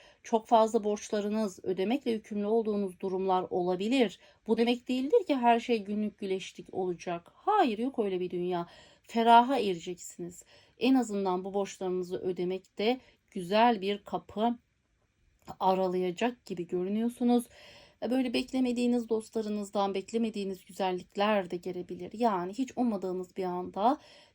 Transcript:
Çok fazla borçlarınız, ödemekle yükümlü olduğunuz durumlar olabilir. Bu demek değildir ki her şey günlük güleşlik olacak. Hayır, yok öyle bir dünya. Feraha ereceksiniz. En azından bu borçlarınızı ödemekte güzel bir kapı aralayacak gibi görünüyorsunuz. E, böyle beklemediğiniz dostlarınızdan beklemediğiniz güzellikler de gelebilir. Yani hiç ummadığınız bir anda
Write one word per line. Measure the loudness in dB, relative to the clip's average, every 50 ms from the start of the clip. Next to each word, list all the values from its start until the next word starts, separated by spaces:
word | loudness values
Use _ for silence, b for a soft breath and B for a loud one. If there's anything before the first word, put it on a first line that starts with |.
| b b b b
Çok | -4 -2 -2 -2 2
fazla | 4 6 6 6 4 2 0 0
borçlarınız, | 0 -2 -4 -4 -4 -4 -2 -2 -2 -2 -2 -2 -2 -4 -6 -6
ödemekle | -4 -2 -2 0 0 -2 -2 -2 -2
yükümlü | -4 -4 -4 -6 -6 -4 -2
olduğunuz | 0 0 0 0 0 -2 -2 -2 -4 -6 -6
durumlar | -6 -4 -2 -2 0 2 2 0 0 -2
olabilir. | -2 -2 0 0 -2 -2 0 0 2 2 2 2 0 b b b b b _
Bu | -2 0
demek | 2 2 2 0 -2 -4 -4
değildir | -4 -2 0 2 2 2 4
ki | 2 0
her | 4 4 4 4 4
şey | 2 0 -2 -2 -2
günlük | -4 -4 -4 -4 -4 -6 _
güleşlik | -6 -4 -4 -4 -6 -10 -14 -16 -16 -10 -6
olacak. | -4 -4 -4 -4 -6 -6 -6 -8 -8 -8 -14 _
Hayır, | _ 0 2 4 4 4 4 2 0
yok | -4 -2 -2 -2
öyle | -2 -2 -2 -2
bir | -4 -4
dünya. | -4 -4 -2 -2 -2 -2 -4 B B B B B B B
Feraha | _ -4 0 4 8 10 10 10 8 6 2 0
ereceksiniz. | 0 -2 -4 -4 -8 -10 -12 -12 -14 -16 -14 -12 -12 -12 -12 -16 b b b b b b b -2
En | 2 2 4
azından | 4 2 0 -2 -2 -2 0 -2 -2 -4
bu | -4 -2
borçlarınızı | -4 -4 -4 -6 -6 -4 -4 -2 -4 -4 -4 -6 -4
ödemekte | -4 -4 -4 -2 -4 -4 -4 -6 -8 _ _ -2 0 0 0 -2 B B B B _ _
güzel | -10 -10 -4 0 4 6 6 6 4 2
bir | 0 -2 -4 -4 -6
kapı | -8 -8 -8 -8 -8 -4 -2 0 0 -2 -4 _ _ _ _ _ _ _ _ _ _ _ _ _ _ _ _ _ -18 -6 0
aralayacak | 2 2 4 2 2 0 0 -2 -2 -4 -2 -2 -2 -4 -4 -6 _
gibi | -10 -8 -8 -6
görünüyorsunuz. | -4 -4 -4 -2 -2 -2 -2 -2 -2 -2 0 2 2 2 2 0 B B B B B B B B B B B
E, | -4 -2
böyle | 0 0 0 0
beklemediğiniz | -2 -4 -4 -2 -2 0 0 0 0 0 0 2 2 0 0 -2
dostlarınızdan | -4 -4 -4 -4 -6 -4 -4 -4 -4 -6 -6 -4 -2 0 0 0 -2
beklemediğiniz | -4 -6 -4 -2 -2 -2 -2 -2 -4 -6 -6 -8 -10 -12
güzellikler | -12 -6 -4 -2 -2 -2 -4 -6 -6 -2 0 2 2 2 2 0 -2
de | -6
gelebilir. | -8 -6 -8 -8 -8 -8 -10 -10 -12 -12 -12
Yani | -4 0 0 2 2 0 -2 -4
hiç | -4 -4 -6 -4 -2
ummadığınız | -2 0 0 0 -2 -2 -4 -4 -6 -8 -8 _
bir | -6 -4
anda | -4 -4 -4 -6 -6 -2 2 2 2 2 B B B B B B B